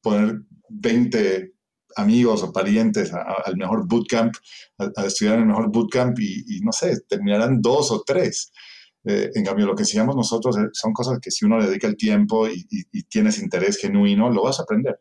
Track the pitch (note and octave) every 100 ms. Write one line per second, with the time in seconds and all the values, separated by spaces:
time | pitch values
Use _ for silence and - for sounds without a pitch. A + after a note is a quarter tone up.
0 | A2 G#2 G#2+ A2 - - _ - A#2 A#2
1 | A#2 A2+ G2 F#2+ F#2 _ _ _ _ -
2 | G#2 A#2+ A#2 G#2+ F2+ F#2+ G2 G#2+ A2+ G#2
3 | F2 E2+ - F#2+ F#2+ F#2+ F#2 A2 F2+ A#2
4 | G#2+ A#2 A2+ G#2+ _ - - - G2+ G#2+
5 | G2 - G#2+ A2+ A2 G#2 G#2 A2+ A2 B2+
6 | B2+ A2+ G#2 F#2 - G2+ G#2+ - - A2
7 | _ G2 G2+ G#2 A#2+ B2+ A2 C#3+ C#3+ G#2+
8 | - F#3 A#2 - - - - - _ _
9 | - G2+ G2+ G#2+ G2 G2+ G2 G#2 G#2 G#2+
10 | B2+ C#3 A2 A2+ B2 G#2 G#2+ - A2 A2
11 | B2 A#2+ - - G#2+ A2+ G2+ F#2+ G#2+ G#2
12 | G#2+ G#2 G#2 A2 A2 F2+ - G#2 - -
13 | - - G#2+ - F#2 F2 G2 - G#2 G2+
14 | G2+ G2+ A#2+ G#2 A2 C#3 - A2 C3 -